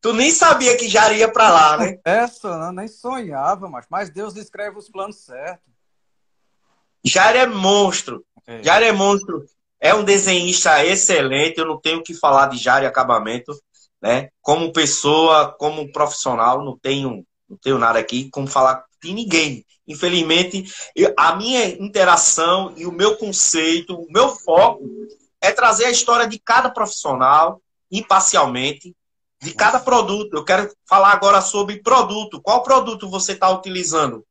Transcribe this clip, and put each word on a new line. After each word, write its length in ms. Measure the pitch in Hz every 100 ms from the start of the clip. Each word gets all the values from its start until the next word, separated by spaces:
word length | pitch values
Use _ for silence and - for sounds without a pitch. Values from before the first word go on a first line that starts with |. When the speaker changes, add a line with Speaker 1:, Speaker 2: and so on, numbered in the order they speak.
Speaker 1:
Tu 80 | 226
nem 180 | 226 277
sabia 460 | 320 339 285 247 247
que 100 | 240
Jairo 280 | 208 214
ia 180 | 214 220
pra 160 | 220 220
lá, 300 | 165 156 151
né? 200 | 190 190
Speaker 2:
Essa, 540 | - 202 240 - 214 165
né? 240 | 165 185
Nem 60 | 220
sonhava, 840 | 220 240 254 208 139 143 196 185
mas, 160 | 131 -
mas 220 | 175 196
Deus 260 | 165 208 196
escreve 400 | 208 196 208 202
os 100 | 202
planos 300 | 190 196 208
certos. 480 | _ 127 151 180 _ _ _ _ _ _ _ _ _ _ _ _ _ _
Speaker 1:
Jairo 360 | - 185 202 240
é 80 | 254
monstro. 760 | 214 190 202 196 - - 117 _ _ _
Speaker 2:
É. 160 | 117
Speaker 1:
Jairo 220 | 139 196
é 80 | 226
monstro. 540 | 208 196 202 196 160 - _ _ _
É 140 | 156
um 100 | 208
desenhista 800 | 202 196 185 180 175 175 175 151
excelente. 720 | 156 185 - 180 135 135 160 165
Eu 80 |
não 160 | 160 156
tenho 200 | 160 165
o 20 |
que 100 | 165
falar 360 | 165 151 139 139
de 100 | 123
Jairo 260 | 117 131
e 20 | 135
Acabamento, 640 | 131 127 117 107 123 - 147 _ _ _ _
né? 300 | 104 123 - _
Como 320 | - 156 165
pessoa, 840 | 165 156 - 143 156 160 156 147 -
como 320 | 151 156 147
profissional, 720 | 139 147 - 143 120 117 131
não 140 | 143 123
tenho, 480 | 131 139 135 107 - _ _
não 80 | 98
tenho 220 | 135 131
nada 200 | 117 113
aqui 300 | 110 120 135
como 180 | - 135
falar 380 | 139 131 131 - _
de 120 | 170
ninguém. 500 | 196 226 165 156 127 _ _ _
Infelizmente, 760 | 151 180 175 160 165 180 190 185 - -
eu, 200 | - 180 -
a 180 | 156
minha 300 | 185 226 254 208 175
interação 920 | 196 202 180 170 - - 165 185 190 156
e 80 |
o 80 | 175
meu 240 | 170 202 214
conceito, 800 | 214 190 170 165 160 165 170
o 180 | 180 165
meu 240 | 175 262 -
foco 480 | - 165 226 - 135 - - - _ _
é 100 | 185
trazer 360 | 214 240 208 247
a 40 |
história 360 | 240 - 240 226
de 100 | 214
cada 300 | - 233 214
profissional, 920 | 240 214 - 156 131 131 147 165 - _ _ _
imparcialmente, 1040 | 190 220 190 180 185 139 123 131 147 180 175 _ _ _ _
de 100 | 143
cada 260 | - 214 247
produto. 540 | 254 247 175 202 208
Eu 100 | 160
quero 300 | 151 185 202 - _
falar 240 | 190 196
agora 300 | 202 196 202
sobre 400 | 190 214 202 208
produto. 580 | - 254 240 208 208 147
Qual 220 | 190 240
produto 480 | 247 262 233 226 196
você 240 | 185 185
tá 160 | 190 185
utilizando? 720 | 185 190 185 175 160 143 113 -